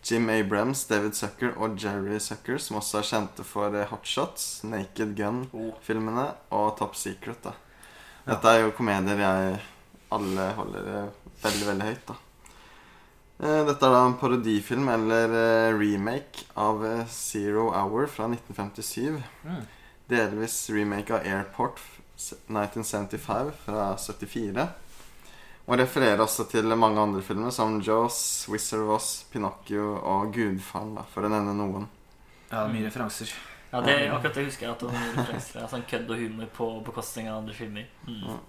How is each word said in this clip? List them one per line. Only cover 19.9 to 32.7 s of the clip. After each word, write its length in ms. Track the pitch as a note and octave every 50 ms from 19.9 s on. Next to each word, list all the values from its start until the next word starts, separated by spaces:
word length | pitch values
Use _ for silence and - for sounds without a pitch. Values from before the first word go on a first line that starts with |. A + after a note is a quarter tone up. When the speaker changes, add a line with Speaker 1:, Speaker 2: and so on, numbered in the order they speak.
| - - - -
Speaker 1:
Delvis 640 | B2 A#2 A2 G2+ G2+ G#2+ A2 A2+ - - - -
remake 400 | G#2+ G#2 G#2 G#2 G2+ G2+ G#2 -
av 140 | A#2 G#2+ -
Airport 500 | G2 F#2+ G2 G2 - - - A#2+ C3+ - -
f-, 220 | - - - - - - -
s-, 180 | - - - - - - -
nineteen 360 | A2 G#2+ G#2 G2+ - A#2 A2
seventy-five 680 | - - G#2 G#2 F#2+ - A2 - - G#2 G#2+ C3 D3 D3+ - -
fra 320 | - G#2 G#2+ G2+ G2 F#2+
syttifire. 720 | F#2+ - - G2+ - - - - A#2 A2+ G2+ F#2+ A#2 D3 F3 F3 - - - - - - - - - - - - - - - - - - -
Og 100 | A#2+ B2
refererer 400 | B2+ B2+ - D3 C3+ A#2 G#2 G2+
også 300 | A2 G#2+ - - - -
til 140 | - A#2 G#2+ A2+ A2+
mange 220 | A2+ A2+ A2 G#2+ G#2+
andre 240 | G#2+ G#2+ G2+ F#2+ F#2+
filmer, 280 | - G2 G2 A2 B2 B2+
som 280 | - A2+ A2 A2 G#2+
Jaws, 680 | G2 G#2 G#2+ A2 A#2 A#2+ - - - - - - - -
Wizard 340 | G2+ G#2+ - - - A2 A2
of 180 | G#2+ G#2+ G#2+
Oz, 240 | - - - - - - -
Pinocchio 640 | A2 G#2 F#2+ - - - - G#2 G#2 G#2 G#2 G#2 F#2+ -
og 280 | D#2 F#2+ G2 G2+ G#2+ G#2
Gudfaren, 600 | A#2+ A2+ G#2 F#2+ F#2+ F#2+ - - F2+ G2+ G#2+ G#2+
da, 60 | G#2 G#2+
for 200 | - - - G2+
å 80 | G#2+
nevne 240 | G#2+ G#2+ G2+ G2+ G2+
noen. 300 | G2+ G#2 G2 F#2+ G2 G#2 G#2+ - - - - - - - - - - - -
Speaker 3:
Ja, 160 | - A2+ G#2+
mye 160 | G#2+